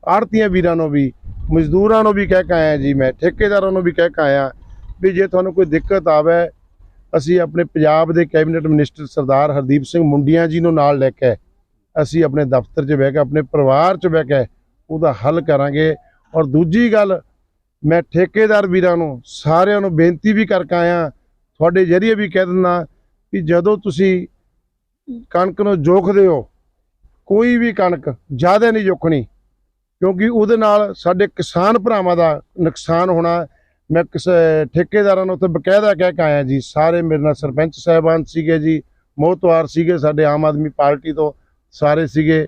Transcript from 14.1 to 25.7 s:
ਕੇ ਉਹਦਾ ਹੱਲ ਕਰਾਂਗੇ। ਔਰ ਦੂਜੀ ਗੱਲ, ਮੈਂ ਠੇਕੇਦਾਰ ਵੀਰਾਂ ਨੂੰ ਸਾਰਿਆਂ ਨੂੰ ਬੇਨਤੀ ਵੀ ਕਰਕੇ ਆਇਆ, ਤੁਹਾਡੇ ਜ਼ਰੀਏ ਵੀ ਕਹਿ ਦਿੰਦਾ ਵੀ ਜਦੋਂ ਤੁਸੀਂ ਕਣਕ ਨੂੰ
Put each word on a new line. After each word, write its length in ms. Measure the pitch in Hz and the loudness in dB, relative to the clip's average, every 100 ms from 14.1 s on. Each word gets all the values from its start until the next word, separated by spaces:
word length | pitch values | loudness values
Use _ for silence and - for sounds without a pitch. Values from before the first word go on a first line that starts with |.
| 160 | -2
ਕੇ 220 | 135 143 120 _ _ _ _ | 0 -2 -2 _ _ _ _
ਉਹਦਾ 220 | 156 160 | -4 -2
ਹੱਲ 280 | 110 120 165 | -2 -2 -2
ਕਰਾਂਗੇ। 540 | 156 143 143 143 156 156 _ _ _ | -2 -2 0 -2 -2 -4 _ _ _
ਔਰ 100 | 160 | -4
ਦੂਜੀ 480 | 151 143 170 196 240 | 0 0 0 0 2
ਗੱਲ, 280 | 214 202 185 _ _ _ _ _ _ | 2 0 -2 _ _ _ _ _ _
ਮੈਂ 180 | 147 165 | -2 0
ਠੇਕੇਦਾਰ 640 | - 160 180 208 220 214 202 | 0 -2 -2 0 2 2 2
ਵੀਰਾਂ 300 | 185 180 175 | 0 2 0
ਨੂੰ 260 | 160 127 | -4 -8
ਸਾਰਿਆਂ 560 | - - 147 165 190 208 | -16 -8 0 2 2 0
ਨੂੰ 160 | 196 160 | 0 2
ਬੇਨਤੀ 360 | 170 170 208 | 0 2 -2
ਵੀ 140 | 208 208 | 0 0
ਕਰਕੇ 280 | 190 175 | -2 -2
ਆਇਆ, 360 | 175 170 175 160 - _ _ _ _ | -2 0 -2 -4 -8 _ _ _ _
ਤੁਹਾਡੇ 260 | 160 175 | 0 2
ਜ਼ਰੀਏ 300 | 185 180 220 | 2 2 2
ਵੀ 140 | 220 208 | -2 -2
ਕਹਿ 180 | 190 185 | -2 -2
ਦਿੰਦਾ 400 | 185 180 175 160 _ _ _ _ | 0 0 -2 -6 _ _ _ _
ਵੀ 100 | 202 | -8
ਜਦੋਂ 360 | 156 170 175 214 | 0 0 0 -2
ਤੁਸੀਂ 480 | 208 139 196 185 180 _ _ _ _ _ _ _ - 240 - | -4 0 0 0 -4 _ _ _ _ _ _ _ -18 -18 -6
ਕਣਕ 300 | 175 185 180 | -2 -2 -2
ਨੂੰ 220 | 202 | -2